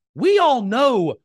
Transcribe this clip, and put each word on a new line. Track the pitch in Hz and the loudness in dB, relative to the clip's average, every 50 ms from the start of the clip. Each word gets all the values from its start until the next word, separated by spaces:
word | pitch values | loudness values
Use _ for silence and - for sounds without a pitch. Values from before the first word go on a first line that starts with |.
| _ _ _ | _ _ _
we | 143 214 359 415 403 | -4 0 0 2 2
all | 359 311 277 247 208 | 2 2 0 0 -2
know | 196 208 247 285 277 254 208 175 151 113 - | -4 -2 0 0 0 0 0 -2 -2 -4 -8